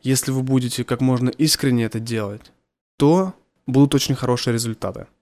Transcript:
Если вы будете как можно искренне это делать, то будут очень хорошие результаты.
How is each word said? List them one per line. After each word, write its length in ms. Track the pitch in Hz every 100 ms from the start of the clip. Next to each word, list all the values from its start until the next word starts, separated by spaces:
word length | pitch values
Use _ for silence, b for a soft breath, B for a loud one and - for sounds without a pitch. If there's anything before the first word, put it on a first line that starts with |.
Если 300 | 131 131 -
вы 100 | 131
будете 420 | 131 131 123 -
как 160 | 120 120
можно 280 | 131 127 127
искренне 560 | - 156 - 139 120
это 160 | 113 113
делать, 520 | 113 117 101 104 - _ _ _ _ _
то 380 | 143 175 185 - _ _ -
будут 280 | 131 139
очень 200 | 139 -
хорошие 400 | 135 123 123 -
результаты. 520 | 117 117 110 95 95 - _